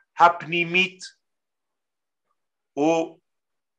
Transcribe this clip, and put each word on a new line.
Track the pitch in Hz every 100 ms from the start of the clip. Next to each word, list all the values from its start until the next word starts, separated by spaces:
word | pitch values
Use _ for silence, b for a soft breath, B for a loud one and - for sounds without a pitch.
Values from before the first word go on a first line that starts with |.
| _ -
hapnimit, | 170 170 151 170 170 180 185 185 - _ _ _ _ _ _ _ _ _ _ _ _ _ _ _ _ -
au, | 151 165 165 - _ _ _ _ _